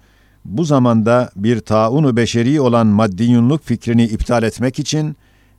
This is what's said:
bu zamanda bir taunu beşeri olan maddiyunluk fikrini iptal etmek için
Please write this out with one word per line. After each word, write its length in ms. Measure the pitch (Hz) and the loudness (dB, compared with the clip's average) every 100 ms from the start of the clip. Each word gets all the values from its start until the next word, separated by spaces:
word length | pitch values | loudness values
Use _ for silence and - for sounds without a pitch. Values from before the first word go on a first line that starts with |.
| _ _ _ _ | _ _ _ _
bu 200 | - 110 | -10 -6
zamanda 680 | 156 139 123 113 110 123 117 98 | 0 2 2 2 2 0 0 -4
bir 240 | 110 113 | -2 -2
taunu 560 | - 110 113 143 139 117 | 0 0 0 0 0 0
beşeri 440 | 110 117 120 151 | 0 0 0 0
olan 260 | 127 117 110 | 2 2 2
maddiyunluk 800 | 104 110 90 117 120 120 156 | 2 0 0 2 2 2 0
fikrini 400 | - 117 117 117 | -4 -6 0 0
iptal 380 | 113 110 - 120 | 0 -2 -2 -2
etmek 360 | 113 - 127 147 | -2 -2 -4 -4
için 380 | - 156 151 147 _ _ _ | -6 -4 -6 -10 _ _ _